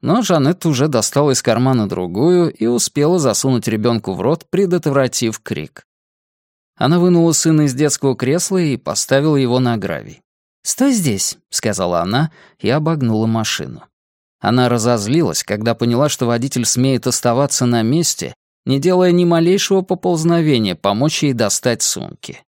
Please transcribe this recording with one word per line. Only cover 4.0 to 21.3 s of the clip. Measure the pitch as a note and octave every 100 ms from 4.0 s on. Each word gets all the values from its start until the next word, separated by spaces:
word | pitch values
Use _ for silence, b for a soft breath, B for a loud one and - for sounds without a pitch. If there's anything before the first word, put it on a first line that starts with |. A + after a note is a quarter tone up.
| -
в | F2+
рот, | G#2 D#3+ -
предотвратив | F3+ G3 F3 D#3+ C#3 C3 - A2+ A2
крик. | - - D#2 - _ _ _ _ _ _ _ _ _ _
Она | B2+ F3
вынула | F3+ F3 E3
сына | D#3 E3 D#3
из | D3
детского | B2+ D3+ - C#3
кресла | B2+ B2 D#3+ - F#3+
и | E3 B2+
поставила | - D#3+ - C3+ D3+ C#3+
его | B2+ B2+
на | B2+ A#2
гравий. | F#2+ D#2 G#1+ - _ _ _ _
"Стой | - - C4+
здесь", — | A#3+ D#3 G2+ - - _
сказала | - A2+ F#2 F2+ F2
она | F2+ A#2 D#3 b b b
и | G#2
обогнула | C#3 D3+ D#3+ B2 A2 A2+
машину. | A2+ A2 - C2 - - _ _ _ _ _
Она | - B2 B2
разозлилась, | A#2+ A2+ A#2+ G2+ D3+ C#3 D#2
когда | - G#2 A2+
поняла, | A2+ A#2+ A#2 D3
что | - A#2+
водитель | A#2 C3+ B2+ A2+
смеет | - C3 B2+ B2+
оставаться | A#2+ B2 A#2+ C#3 -
на | B2 A#2+
месте, | A2 D3+ D#3+ - C#2+ - _ _ -
не | C3+
делая | D3+ F3+ F3+
ни | F3
малейшего | F3 E3+ E3 G3 - F#3+
поползновения | F#3 F3+ F3+ E3+ E3 E3+ D#3 C3 G#2
помочь | F2 G2 G#2 D3 -
ей | D3